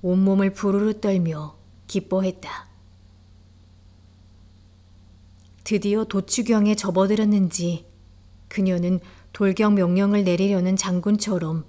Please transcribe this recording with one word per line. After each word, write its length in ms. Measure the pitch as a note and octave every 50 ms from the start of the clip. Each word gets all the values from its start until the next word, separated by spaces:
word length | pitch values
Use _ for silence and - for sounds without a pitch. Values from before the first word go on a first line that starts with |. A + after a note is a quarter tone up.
온몸을 520 | - F3+ F3+ F#3 F#3+ G3 G3 G3 G3 G3 G3
부르르 480 | - - G3+ F#3+ G3+ G#3 A3 G#3 G#3+
떨며 540 | - G#3 G3 F#3 E3+ E3 D#3+ D3+ D3+ D3+ - - - - - - -
기뻐했다. 800 | - - F#3+ - - F#3 F#3+ F#3+ F#3+ F#3 - - - - - - - - - - - - - - - - - - - - - - - - - - - - - - - - - - - - - - - - - - - - - - - - - - - - - - - - - - - - - - - - - -
드디어 400 | - G#3+ G3+ - G3+ G3+ G3 F3+
도추경에 720 | - - G3 F#3 - - - A#3 A3+ A#3 G#3+ G3+ G#3 G#3+
접어들었는지 1080 | G#3 - G3+ F3 F#3+ F#3+ F#3+ G#3+ G#3+ A3 G#3 G#3 G3+ F#3+ F3 - - F3 E3+ E3+ D#3+ - - - - - - - - - - - - - -
그녀는 520 | - - G3 F#3 F#3 F3 E3+ F3 F#3 F3+ - - - - - - -
돌격 400 | - G#3 G3 F#3+ - G#3+ G#3 G#3
명령을 500 | G3+ F#3 F3 F3+ F#3 G3 G3+ G3+ G#3 G3+
내리려는 520 | F#3 F3 F3 F#3+ G3+ G3+ F#3 F3+ F#3 F#3+
장군처럼 920 | F#3+ - F#3 F3+ F3+ E3+ G#3 G#3 G#3 - G#3+ G3+ F3 E3 D#3 D#3+ E3 D3+